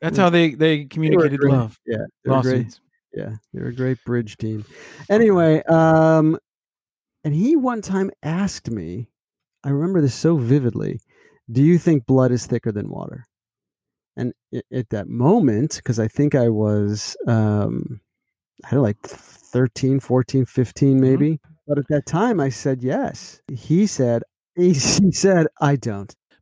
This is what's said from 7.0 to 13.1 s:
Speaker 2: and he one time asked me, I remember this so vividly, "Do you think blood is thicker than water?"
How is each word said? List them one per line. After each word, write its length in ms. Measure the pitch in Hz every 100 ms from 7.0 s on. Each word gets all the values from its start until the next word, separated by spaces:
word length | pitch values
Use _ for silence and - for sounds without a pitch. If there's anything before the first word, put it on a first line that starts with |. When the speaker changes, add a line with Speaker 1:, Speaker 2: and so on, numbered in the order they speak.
| _ _
Speaker 2:
and 100 | 156
he 220 | 151 240 320
one 240 | 247 233
time 300 | 196 190 196 -
asked 480 | 147 170 196 - -
me, 380 | 110 82 95 120 _ _ _ _ _
I 60 | 139
remember 300 | 143 170 185
this 140 | 139
so 220 | - 160 165
vividly, 640 | 117 143 123 117 98 - _ _ _ _ -
"Do 120 | 117
you 160 | 151 175
think 260 | 175 147 -
blood 260 | 131 127
is 140 | 123 -
thicker 260 | 120 117
than 160 | 104 101
water?" 340 | 90 -